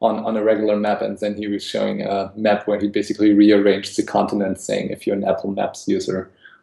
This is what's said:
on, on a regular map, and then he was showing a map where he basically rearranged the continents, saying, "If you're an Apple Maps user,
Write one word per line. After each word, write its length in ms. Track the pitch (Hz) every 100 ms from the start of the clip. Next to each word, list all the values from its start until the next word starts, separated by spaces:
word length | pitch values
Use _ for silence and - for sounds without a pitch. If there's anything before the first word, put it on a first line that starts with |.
on, 160 | 117 104
on 180 | 110 113
a 60 |
regular 320 | 107 107 107 104
map, 240 | 104 104
and 180 | 104 95
then 140 | 104
he 120 | 104 104
was 180 | 101
showing 380 | - 104 104 101
a 280 | 101 98 98 110
map 300 | 107 104 -
where 100 | 101
he 100 | 101
basically 440 | 104 101 104 107
rearranged 640 | 104 104 104 101 98 - -
the 60 |
continents, 600 | - 104 101 104 95 98 -
saying, 240 | 101 98
"If 160 | 101 -
you're 100 | 101
an 80 |
Apple 260 | 98 92 98
Maps 380 | 98 - - -
user, 420 | 95 - 92 92 _ - _